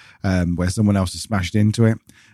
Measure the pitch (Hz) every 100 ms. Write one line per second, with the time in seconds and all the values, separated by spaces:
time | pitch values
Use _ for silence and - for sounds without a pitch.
0 | - - 98 92 85 85 90 113 104 98
1 | 92 82 - 104 87 107 107 107 113 113
2 | _ - _